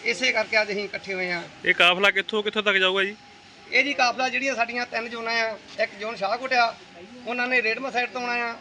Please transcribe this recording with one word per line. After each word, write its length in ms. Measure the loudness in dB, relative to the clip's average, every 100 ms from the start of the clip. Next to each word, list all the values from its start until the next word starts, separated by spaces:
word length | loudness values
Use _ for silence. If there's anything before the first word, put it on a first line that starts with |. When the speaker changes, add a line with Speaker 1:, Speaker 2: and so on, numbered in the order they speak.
Speaker 1:
ਇਸੇ 260 | -2 0 0
ਕਰਕੇ 280 | 0 2 2
ਅੱਜ 100 | 2
ਅਸੀਂ 120 | -2
ਇਕੱਠੇ 300 | -4 -8 -6
ਹੋਏ 160 | -4 -2
ਆ। 100 | -4 -6 -4
Speaker 2:
ਇਹ 100 | 0
ਕਾਫਲਾ 360 | 6 6 6 4
ਕਿੱਥੋਂ 320 | 2 -2 -2
ਕਿੱਥੋਂ 200 | -2 0
ਤੱਕ 140 | 2 4
ਜਾਊਗਾ 260 | 4 2
ਜੀ? 100 | 0 -4 -18 -20 -20 -20 -2
Speaker 1:
ਇਹ 120 | 0
ਜੀ 80 | 0
ਕਾਫਲਾ 360 | 2 0 2 -2
ਜਿਹੜੀਆਂ 260 | 0 -2
ਸਾਡੀਆਂ 320 | 0 -2 -2 -4
ਤਿੰਨ 220 | -4 -6
ਜ਼ੋਨਾਂ 220 | -6 -2
ਆ, 160 | 0 0 -4 -12 -4
ਇੱਕ 100 | -4 -2
ਜ਼ੋਨ 180 | -8 -4
ਸ਼ਾਹਕੋਟ 360 | -2 -2 0
ਆ, 220 | 4 4 0 -16 -20 -18 -12 -6
ਉਹਨਾਂ 200 | -4 2
ਨੇ 140 | 2
ਰੇਡਮਾ 280 | 2 -2 -2
ਸਾਈਡ 200 | -2 -2
ਤੋਂ 100 | -4
ਆਉਣਾ 240 | -4 -2
ਆ 100 | -2 -6